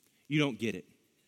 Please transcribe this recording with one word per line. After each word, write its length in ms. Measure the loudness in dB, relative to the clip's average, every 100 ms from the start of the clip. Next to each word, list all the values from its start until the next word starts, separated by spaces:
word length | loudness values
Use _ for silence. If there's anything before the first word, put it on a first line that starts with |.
| _ _ -2
you 120 | 2
don't 200 | 2 0
get 160 | -4 -6
it. 100 | -10 _ _ _